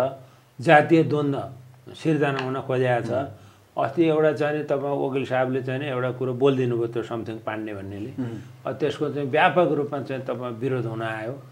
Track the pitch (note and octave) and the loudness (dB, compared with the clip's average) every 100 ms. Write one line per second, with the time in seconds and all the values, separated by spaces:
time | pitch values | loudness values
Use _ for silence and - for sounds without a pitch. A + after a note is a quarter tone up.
0 | C3 - - - _ - B2+ D3+ D3 E3 | -2 -4 -16 -20 _ -4 8 8 10 6
1 | C#3 D3 D3 C3+ G2 - - - - - | 6 2 0 -2 -6 -12 -20 -20 -20 -6
2 | D#3+ D3+ C#3+ C3+ C3 C3 B2+ B2+ B2+ B2 | -2 2 2 0 -2 -4 -2 0 2 2
3 | A2+ B2 C#3 - - - _ - D#3+ E3+ | 0 -2 -4 -10 -20 -20 _ -4 -2 2
4 | E3 D#3 D#3 C#3+ D3 D3+ D3 C#3+ C#3+ C#3+ | 4 4 2 2 0 -2 -2 -2 -2 -2
5 | C#3 C3+ A#2+ B2+ C3 C3 B2+ C3 D3 B2+ | -2 -2 0 0 0 -2 -2 -4 -4 -2
6 | B2+ B2+ C3 B2 C#3 C3 B2+ A#2 A#2 A#2+ | -4 -2 -4 2 4 4 0 0 -2 -4
7 | G#2+ A#2 G#2+ A2 A2 G#2+ G#2+ G2+ G2 G2+ | -6 -6 -8 -8 -6 -6 -6 -8 -10 -10
8 | A2+ C#3 A#2 A2 - - - - D3 - | -10 -6 -6 -8 -12 -12 -10 -4 -4 -2
9 | D3 C3+ C#3 D3+ F3+ E3 E3 D3 C#3+ C#3+ | -4 -4 -2 2 4 4 2 2 -2 -4
10 | B2 C3+ B2 A#2+ B2 A2+ B2+ C3 A#2 A2+ | -6 -8 -6 -6 -6 -6 -4 -2 -4 -6
11 | A2+ A2 A2 C#3 - | -6 -6 -8 -10 -16